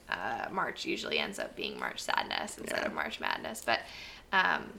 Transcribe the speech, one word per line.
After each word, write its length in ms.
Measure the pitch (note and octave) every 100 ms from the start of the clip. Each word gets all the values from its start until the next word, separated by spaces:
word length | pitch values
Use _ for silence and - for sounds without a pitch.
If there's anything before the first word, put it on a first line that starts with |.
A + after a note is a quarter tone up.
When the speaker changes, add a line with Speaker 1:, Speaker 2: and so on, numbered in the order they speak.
| -
Speaker 1:
uh, 380 | - - G#2+ -
March 320 | F#2 - -
usually 340 | - - - D2+
ends 220 | D2 -
up 160 | - -
being 240 | C#2 B1+
March 220 | B1 -
Sadness 560 | - - - G1+ - -
instead 220 | - -
Speaker 2:
Yeah. 60 | -
Speaker 1:
of 60 |
March 280 | - D2+ -
Madness. 420 | - - - - -
But, 140 | - - - - - -
um, 360 | F#3+ F3+ - -